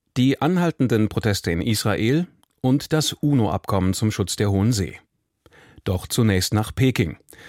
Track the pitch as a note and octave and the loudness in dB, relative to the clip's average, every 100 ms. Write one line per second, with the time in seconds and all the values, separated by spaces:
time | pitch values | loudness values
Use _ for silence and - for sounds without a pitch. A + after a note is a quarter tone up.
0 | _ - C3 - D3 F#3 E3+ - B2+ A2 | _ 0 2 2 0 0 0 0 0 2
1 | G#2+ - A2 G2+ - E2+ A#2 G#2+ A2+ G2 | 0 0 -2 -2 -2 -2 0 -2 -2 0
2 | A2+ D3 F3+ _ _ _ C3 C#3 - D#3 | 0 0 -2 _ _ _ 0 0 0 -2
3 | - - D3 C#3+ G#2 F#2+ - G2 F#2 F#2+ | -2 -2 0 2 2 -2 0 0 2 0
4 | A2 - F#2+ - G#2 G2 G#2+ A2+ D2+ - | -2 -2 -4 -2 0 2 2 0 -4 -8
5 | _ _ _ _ _ - - - - F2+ | _ _ _ _ _ -20 -20 -12 -4 -4
6 | - - A2 F#2+ - G#2+ G#2+ - C3 B2 | -4 0 2 2 0 -2 -2 0 0 2
7 | F2 - _ - | -2 -4 _ -20